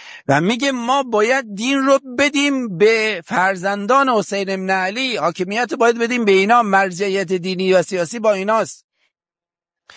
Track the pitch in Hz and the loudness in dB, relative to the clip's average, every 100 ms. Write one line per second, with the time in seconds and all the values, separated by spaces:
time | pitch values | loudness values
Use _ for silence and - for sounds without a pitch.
0 | - - - 139 175 240 277 254 233 277 | -20 -12 0 2 2 0 -2 -2 0 -2
1 | 262 214 214 262 226 196 240 277 269 269 | 0 0 2 0 -2 -6 -2 0 2 2
2 | 269 247 285 285 285 269 240 165 208 226 | 0 -2 0 2 0 -2 -4 2 4 4
3 | 214 190 - 214 185 190 190 202 202 262 | 0 -4 -4 0 0 0 -4 -4 0 2
4 | 269 226 185 196 190 190 190 190 185 220 | 4 0 0 -4 -4 -4 -2 -2 -2 -4
5 | 262 208 156 170 185 214 247 311 233 233 | -4 -2 -2 -2 -4 -2 -4 2 2 2
6 | 233 247 214 190 196 240 214 190 196 170 | -2 0 2 4 4 4 4 2 0 -2
7 | 202 196 180 190 180 185 190 185 165 185 | -4 -2 -2 -4 -4 -2 2 2 2 -4
8 | 165 233 214 196 196 220 170 - _ _ | -6 -2 0 0 0 -2 -2 -8 _ _
9 | _ _ _ _ _ _ _ _ _ | _ _ _ _ _ _ _ _ _